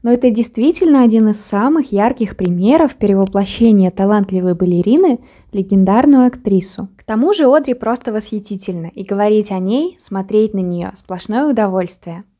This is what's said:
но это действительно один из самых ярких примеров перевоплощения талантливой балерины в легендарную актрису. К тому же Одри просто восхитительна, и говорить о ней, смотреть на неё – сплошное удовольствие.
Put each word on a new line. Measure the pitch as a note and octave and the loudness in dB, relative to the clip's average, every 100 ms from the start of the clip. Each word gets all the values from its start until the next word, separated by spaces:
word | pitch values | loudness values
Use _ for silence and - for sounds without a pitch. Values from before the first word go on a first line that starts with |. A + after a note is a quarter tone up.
но | A#3 | 0
это | A#3+ B3+ | 2 2
действительно | G#3+ A#3 - C4+ F4 F4 C#4 | 0 -4 0 -2 2 2 4
один | A#3+ A3 G#3+ | 4 4 2
из | G#3 | 0
самых | - G3+ B3 D#4+ - | -4 -2 0 0 0
ярких | G3+ A3 B3+ G#3 - | 0 0 -2 -6 -4
примеров | F#3 F3 G3 D#4 D4+ - | -4 0 2 2 0 0
перевоплощения | G#3 G3 F#3+ G3 G3 - A#3 G#3 F#3 | 0 0 0 -2 -4 0 4 4 2
талантливой | F3+ G3 G#3 F#3+ F#3+ F3+ | 0 0 0 0 -2 -2
балерины | F3 F#3 F3 F3+ C#4+ F#4 A#3+ - _ _ | 0 0 0 2 2 2 0 -6 _ _
в | |
легендарную | G3+ F#3+ G3 F#3+ G#3 D4 C4+ B3 | -8 0 2 4 4 4 4 4
актрису. | B3+ G#3+ G3 F#3 - G3 _ | 0 -2 -2 -2 -12 -14 _
К | |
тому | - A3 D4+ | -8 -2 0
же | G#4 | 2
Одри | C#4 D4 C#4 | 2 2 0
просто | B3 A3+ B3 - | -6 -4 -6 -6
восхитительна, | G#3+ G#3+ G#3+ G3+ G3 G3 F3+ E3 | -8 -8 -12 -10 -12 -10 -10 -10
и | - | -14
говорить | F#3+ G3 G#3 G#3+ G#3 | -8 -2 2 2 0
о | F#3+ | -4
ней, | F#3 B3 F4 - | -2 -2 -4 -8
смотреть | - F#3+ F#3+ G#3+ G#3+ | -10 -8 -2 0 0
на | G3 | -2
неё – | F#3 F3 F3+ | -4 -4 -8
сплошное | - _ F3+ - A3 D4 | -12 _ -12 -6 -2 0
удовольствие. | A3+ G#3 F#3+ F3+ - - E3+ G#3 | 0 0 -2 -4 -10 -16 -16 -18